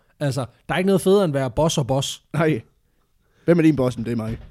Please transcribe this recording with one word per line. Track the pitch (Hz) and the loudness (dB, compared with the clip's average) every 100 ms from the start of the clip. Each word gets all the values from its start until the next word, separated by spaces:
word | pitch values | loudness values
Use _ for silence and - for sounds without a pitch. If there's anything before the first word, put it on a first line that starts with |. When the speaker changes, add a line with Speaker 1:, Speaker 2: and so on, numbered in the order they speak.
| _ - | _ -6
Speaker 1:
Altså, | 147 135 117 _ - | -4 -4 -8 _ -6
der | |
er | 151 | -2
ikke | 190 | 2
noget | 196 | 2
federe | 185 202 | 4 2
end | 180 139 | 2 -2
at | |
være | 131 | -4
boss | 123 160 - | 0 0 0
og | 120 | -2
boss. | 131 - - _ | -2 -4 -10 _
Speaker 2:
Nej. | 143 160 120 - _ _ _ _ _ _ _ | -2 0 -2 -6 _ _ _ _ _ _ _
Hvem | - 175 | 0 4
er | |
din | 160 139 | 4 4
boss? | 127 113 | -2 -2
Det | 113 | -6
er | 120 | -4
mig. | 110 - - | -4 -8 -12